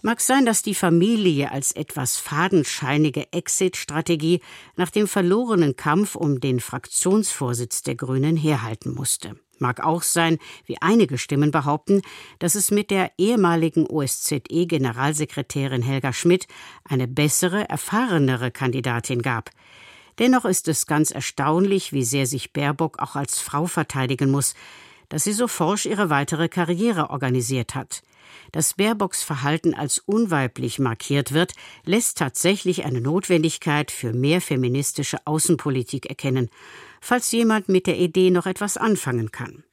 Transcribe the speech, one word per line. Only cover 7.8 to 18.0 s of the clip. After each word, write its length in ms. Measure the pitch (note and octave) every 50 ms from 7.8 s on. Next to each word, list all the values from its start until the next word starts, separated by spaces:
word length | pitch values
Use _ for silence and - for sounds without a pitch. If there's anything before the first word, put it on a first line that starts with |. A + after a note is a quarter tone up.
| -
der 140 | - C3+
Grünen 400 | A#2+ - B2+ C3 C3 C3+ D#3 E3
herhalten 580 | D#3+ D3 D#3 D3+ B2 A2 A2+ A2+ - - B2+ B2
musste. 400 | B2 C3+ - - - - - A2 - _ _ _ _
Mag 260 | C3+ B2 A#2+ - -
auch 200 | D#3 D#3+ E3+ -
sein, 340 | - - F3 E3+ E3 D#3+ D3+ - - - - _
wie 140 | _ - -
einige 380 | - E3 G#3+ A#3 G#3 D3 C#3+ B2+
Stimmen 320 | - - D3 C#3 D3 D3
behaupten, 520 | C#3+ D#3+ C3 C#3+ C#3+ D3+ _ - G3 G3+ F#3+ - - - - - - _
dass 160 | - F3 -
es 160 | G#3 F#3 -
mit 220 | G3+ G3+ G#3 _ G3+
der 180 | F#3+ F#3 - _ -
ehemaligen 720 | F3 G#3 A#3+ A#3 F#3+ F3 E3+ E3 D#3+ E3 - E3 D#3 -
O-S-Z-E-Generalsekretärin 1900 | - D#3 C#3+ C3 - - - - D3+ C#3 - - - E3 F3+ E3+ E3 D3 C3+ B2+ A2+ A#2 C3+ C#3+ D#3 D3 D3+ - - - C3+ _ - D3 C3+ C3+ C3 B2+ A#2
Helga 300 | B2+ C3+ C3+ C3 C3+ B2
Schmidt 340 | - - E3+ F3 F3+ - _ - - - - - - _
eine 240 | - C#3+ B2+ B2+ B2
bessere, 600 | B2+ D3+ D3 D3+ - - - F3+ F3 - - -
erfahrenere 840 | - D3 - - - G#3+